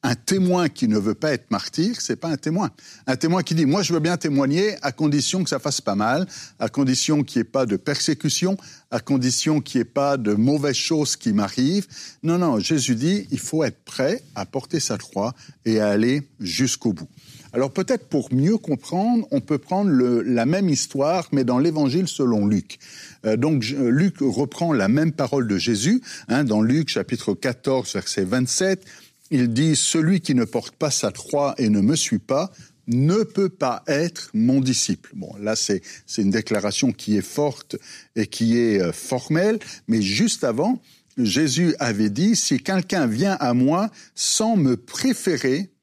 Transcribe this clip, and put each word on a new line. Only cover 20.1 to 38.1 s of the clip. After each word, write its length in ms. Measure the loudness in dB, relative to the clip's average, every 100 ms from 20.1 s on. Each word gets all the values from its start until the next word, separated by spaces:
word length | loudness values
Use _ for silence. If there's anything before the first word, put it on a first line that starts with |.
| 2
la 240 | 2 0 2
même 240 | 2 2
histoire, 580 | 0 -2 -2 0 0 0
mais 140 | 0
dans 140 | 2 2
l'Évangile 500 | 2 2 2 2 -2
selon 380 | 0 2 2 2
Luc. 320 | 0 -2 -18 -20 -20 -20 -8 -2
Euh, 100 | 0
donc, 260 | 2 0
je, 140 | 0 -2
Luc 380 | 2 4 2 2
reprend 520 | -2 0 -4 -2 0
la 160 | 2 4
même 240 | 4 2
parole 340 | 0 -2 0 0
de 120 | 0
Jésus, 420 | 0 0 2 0 -2 -18 -2
hein, 160 | 0
dans 180 | 2 2
Luc 260 | 2 2 0
chapitre 460 | -4 -4 -4 -2
quatorze, 580 | -2 -2 -4 -2 -2 -2
verset 320 | -6 -6 -4
vingt-sept. 600 | -2 0 0 0 0 -2 -6 -20 -20 _ _
Il 200 | 0 2
dit, « 240 | 2 2 2
Celui 440 | 0 0 2 2
qui 140 | 2
ne 100 | 0
porte 300 | 2 -2 -6 _
pas 140 | -2
sa 220 | -2 -4
croix 420 | -6 -4 0 0 0
et 120 | 2
ne 120 | 4
me 140 | 4
suit 240 | 2 0 -2
pas 320 | 0 -2 -2 -8 -20 _ -4
ne 340 | 2 2 2
peut 260 | 0 0 -2
pas 360 | 0 -2 -2 -2
être 440 | -2 -2 -6 -6
mon 260 | 0 2 4
disciple. » 500 | 2 0 -2 -4 -6
Bon, 180 | -16 -14 -8
là, 140 | -4
c'est, 280 | -4 -2 -2 -4 -20 -10
c'est 160 | 0
une 80 | 2
déclaration 580 | 0 0 -2 -2 0 -2
qui 240 | -2 -2 -2
est 40 |
forte 540 | -2 -2 -2 -4 -12 -14 -14 -20 -10